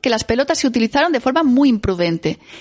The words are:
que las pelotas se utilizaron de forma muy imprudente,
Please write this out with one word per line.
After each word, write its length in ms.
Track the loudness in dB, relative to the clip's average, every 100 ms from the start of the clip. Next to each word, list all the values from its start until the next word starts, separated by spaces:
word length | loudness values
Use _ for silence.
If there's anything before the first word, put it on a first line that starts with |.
que 80 | -2
las 160 | -2 -2
pelotas 340 | -2 0 0
se 80 | 0
utilizaron 460 | 0 0 0 0
de 80 | 0
forma 220 | -2 0
muy 260 | 2 4 4
imprudente, 680 | 2 -2 -2 -2 -2 -4 -6 -12 -20